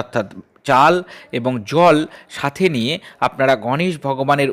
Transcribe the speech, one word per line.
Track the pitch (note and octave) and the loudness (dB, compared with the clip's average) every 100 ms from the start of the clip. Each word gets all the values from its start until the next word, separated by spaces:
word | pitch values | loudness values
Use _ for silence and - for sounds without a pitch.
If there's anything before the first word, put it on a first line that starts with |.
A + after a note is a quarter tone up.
অর্থাৎ | A#2 A#2+ G2 F#2+ - _ - | -2 -6 -6 -12 -20 _ 0
চাল | B2+ D3 F3+ F3+ - - B2+ | 4 4 2 -4 -20 -10 -6
এবং | A#2+ B2 G2+ | -4 -6 -4
জল | D3 F3 D3+ D#3 - _ - | 2 4 4 0 -10 _ -8
সাথে | C#3 - F#3 C#3 | -8 -2 -2 0
নিয়ে | A2+ E3+ - - B2 | -4 -6 -10 -4 -4
আপনারা | - C3+ B2+ A2 | 0 0 0 0
গণেশ | C#3 F3+ D#3+ C#3 | -2 -2 -4 -6
ভগবানের | C3+ C3+ C#3+ C#3 | -4 0 0 0